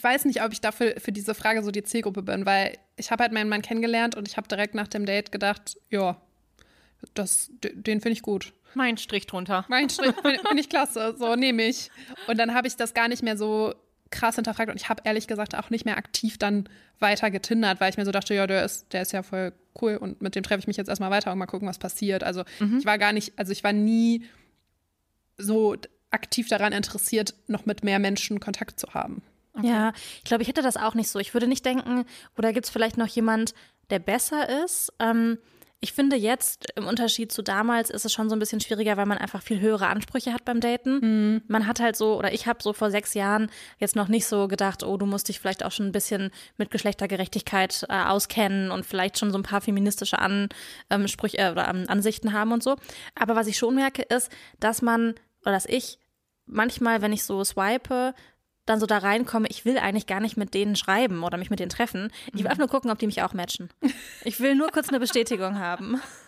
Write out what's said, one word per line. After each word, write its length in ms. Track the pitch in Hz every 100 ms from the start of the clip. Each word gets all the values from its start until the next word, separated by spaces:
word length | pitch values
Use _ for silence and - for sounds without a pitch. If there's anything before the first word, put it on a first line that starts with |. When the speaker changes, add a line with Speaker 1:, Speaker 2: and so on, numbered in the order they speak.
Speaker 1:
weiß 220 | 240 262
nicht, 180 | 285 233
ob 100 | 220
ich 80 | 214
dafür, 340 | 214 - 240 -
für 140 | -
diese 220 | 202 202
Frage 280 | 214 214 220
so 80 | 208
die 140 | 202
Zielgruppe 380 | 202 233 208 196
bin, 240 | 190 196 196
weil 300 | 196 196 - _ -
ich 160 | -
hab 80 | 226
halt 100 | 240
meinen 180 | 220 214
Mann 140 | 214
kennengelernt 540 | - 226 233 233 233 220
und 100 | 202
ich 100 | -
hab 120 | -
direkt 260 | 196 208
nach 140 | 220 208
dem 180 | 208 202
Date 240 | 202 208
gedacht, 460 | 202 202 202 - - _
"Ja, 320 | 202 185 175 _ _ _ _ _ _ _ _ -
das, 380 | - 190 - - -
d-, 120 | -
den 260 | - 220 214
find 160 | 233 226
ich 60 |
gut." 320 | - 196 - _ _
Speaker 2:
Mein 220 | 269 247 220
Strich 300 | - 202 -
drunter. 400 | 185 180 185 -
Speaker 1:
Mein 220 | 269 277
Strich, 240 | - 269 247
find, 180 | 294 269 415
find 100 | 302
ich 80 | -
klasse, 440 | 302 277 226 220 240
so 180 | 233 240
nehme 260 | 262 226
ich. 260 | 226 262 - - - - -
Und 120 | 233
dann 160 | 233
hab 100 | 247 247
ich 100 | -
das 180 | 226
gar 140 | - 233
nicht 140 | 240
mehr 140 | 226 214
so 380 | 214 214 214 - _ _ _
krass 260 | - 233 226
hinterfragt 340 | 226 214 220
und 100 | -
ich 80 | -
hab 180 | 220 214
ehrlich 200 | 214 -
gesagt 280 | 214 208
auch 140 | - -
nicht 140 | 226
mehr 140 | 220 208
aktiv 400 | - - 220 -
dann 300 | 208 208 196 - _ _
weiter 300 | 208 208 220
getindert, 500 | 190 - 226 214 185
weil 100 | 190
ich 60 | 196
mir 60 | 196
so 40 |
dachte, 200 | 196 -
"Ja, 120 | 202 190
der 180 | 190
ist, 280 | - - -
der 80 | 185
ist 100 | 185
ja 100 | 196
voll 300 | 185 190 185 - _ -
cool 140 | 226 208
und 260 | 190 -
mit 120 | 196
dem 80 | 196
treffe 180 | 190 196
ich 60 | 214
mich 100 | 208
jetzt 100 | 190
erstmal 220 | 196 190
weiter 200 | 202 202
und 60 | 185
mal 80 | 180
gucken, 220 | 190 196
was 100 | 180
passiert." 460 | 180 - 202 190
Also 200 | 180 180 175 -
Speaker 2:
Mhm. 180 | 208 247
Speaker 1:
ich 80 | 214
war 100 | 208
gar 160 | 208
nicht, 260 | 208 208 -
also 140 | 190
ich 100 | 196
war 80 | 208
nie 500 | 208 214 226 233 233 233 - _ _ _ _ _ _ _ _ _ -
so 380 | 202 220 214 -
d-, 120 | - _ _
aktiv 380 | - - - 226
daran 240 | 208 208
interessiert, 640 | 208 202 208 - 220 208 - -
noch 180 | 208 -
mit 160 | 202
mehr 140 | 202 196
Menschen 420 | 196 202 - 202
Kontakt 380 | - 190 - -
zu 160 | -
haben. 280 | - - - - _ _ 254
Speaker 2:
Okay. 120 | 233
Speaker 3:
Ja, 240 | 220 220 - - -
ich 60 |
glaube, 180 | - 180
ich 60 | 233
hätte 140 | 311
das 140 | 262 -
auch 180 | 220
nicht 140 | 226 214
so. 100 | 196
Ich 140 | 196
würde 120 | 240 240
nicht 180 | 254
denken, 400 | 254 254 240 247 247 - - -
oder 160 | 220
gibt's 180 | 220 -
vielleicht 260 | 220 220 233
noch 100 | 220
jemand, 480 | 233 220 220 226 - - _ _
der 80 | 196
besser 640 | 185 233 - 302 - 269
ist? 280 | 359 - - -
Ähm, 400 | 226 226 226 226 - _ - _
ich 120 | -
finde 240 | - 277 262
jetzt, 500 | 208 262 - - - -
im 100 | -
Unterschied 440 | 233 233 226 226
zu 120 | -
damals, 480 | 202 196 226 233 226
ist 140 | 208 220
es 60 |
schon 160 | - 220
so 40 |
ein 40 | 220
bisschen 220 | 208 220
schwieriger, 360 | - 208 214 202
weil 80 | 202
man 120 | 208
einfach 240 | - 190
viel 180 | - 208
höhere 260 | 214 214 185
Ansprüche 440 | 214 - 262 247
hat 120 | 240
beim 140 | - 233
Daten. 380 | 233 240 262 277 226 214 214
Speaker 1:
Mhm. 80 | 220 -
Speaker 3:
Man 200 | 220 214
hat 120 | 233
halt 160 | 233
so, 220 | 214 214 214
oder 140 | 202
ich 140 | 214 233
hab 140 | 233
so 100 | 208
vor 180 | 208 214
sechs 220 | 208 208
Jahren 340 | 208 196 214 220 - - -
jetzt 160 | 196
noch 140 | 214 202
nicht 180 | 220 -
so 220 | 208 196
gedacht, 340 | 196 196 190
"Oh, 140 | - 196
du 80 | 202
musst 220 | 196 220
dich 100 | 196
vielleicht 220 | 190 185
auch 100 | 185
schon 140 | - 202
ein 60 |
bisschen 380 | 202 - 196 196 - - -
mit 140 | 208
Geschlechtergerechtigkeit, 1120 | 214 208 190 196 190 185 208 - 190 185 - -
äh, 20 | 190 175
auskennen 640 | 202 - - 196 196 190
und 140 | 185 185
vielleicht 320 | 190 190 -
schon 120 | 208
so 80 | 196
ein 40 |
paar 160 | 196 202
feministische 580 | 220 196 202 - 196 -
An-, 300 | 190 202 202 - - - -
ähm, 160 | 202 202
Sprüche, 300 | - 208 -
äh, 120 | 190
oder, 160 | 170 -
ähm, 160 | 185 180
Ansichten 460 | 202 208 214 214
haben 180 | 208 220
und 100 | 233
so." 140 | 254 277 - - -
Aber 220 | - 220 226
was 100 | 214
ich 120 | 202
schon 160 | 233
merke, 280 | 262 269 -
ist, 300 | - 240 - - - -
dass 220 | 208 220
man, 320 | 233 233 226 226 _ _
oder 100 | -
dass 140 | 190 -
ich 320 | 254 - - _ _ _ _ -
manchmal, 560 | 214 240 - 233 226
wenn 100 | 208
ich 120 | 214
so 200 | - 196
swipe, 720 | 196 - 196 254 - 254 254 254 - _ _ _ -
dann 140 | 220
so 60 | 214
da 100 | 208
reinkomme, 500 | 196 220 247 226 220
ich 160 | - 226
will 100 | 262
eigentlich 300 | 196 208 -
gar 140 | 196
nicht 180 | 214 -
mit 160 | 202
denen 200 | 190 202
schreiben 480 | 202 - 190 247 170
oder 140 | 170 175
mich 140 | -
mit 100 | 202
denen 80 | 180
treffen. 420 | - 233 185 214 - -
Ich 80 | 202
will 40 |
Speaker 2:
Mhm. 60 | 190
Speaker 3:
einfach 120 | 285
nur 80 | 269
gucken, 220 | 269 233
ob 80 | 214
die 60 |
mich 160 | 214 202
auch 140 | 180
matchen. 340 | 190 175 - 175 - 277 - - -
Ich 160 | 240 -
will 140 | 269
nur 140 | 277 311
kurz 180 | 311 -
eine 100 | 254
Bestätigung 580 | 240 247 226 214 190 202
haben. 420 | 175 175 196 254 - -